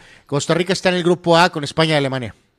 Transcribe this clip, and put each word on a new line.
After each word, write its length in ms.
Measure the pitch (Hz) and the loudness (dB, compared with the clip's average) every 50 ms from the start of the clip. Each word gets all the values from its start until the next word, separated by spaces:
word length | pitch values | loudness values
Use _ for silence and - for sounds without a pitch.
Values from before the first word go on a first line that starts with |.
| - - - - _ | -14 -20 -20 -20 _
Costa 280 | - 135 143 - - 160 | -4 -4 -4 -2 0 -2
Rica 180 | 165 180 185 185 | -2 0 -2 -2
está 180 | - - 190 | -2 0 0
en 40 | 180 | 0
el 80 | 180 170 | 0 2
grupo 340 | 175 180 170 - 175 170 | 0 0 0 2 2 4
A 140 | 165 180 180 | 4 4 2
con 140 | - 160 143 | 0 -4 -8
España 300 | - - - 160 160 156 | -6 -2 -2 0 2 2
y 20 | 147 | 0
Alemania. 360 | 139 131 131 131 123 101 - _ _ _ _ | 0 0 -4 -4 -8 -8 -12 _ _ _ _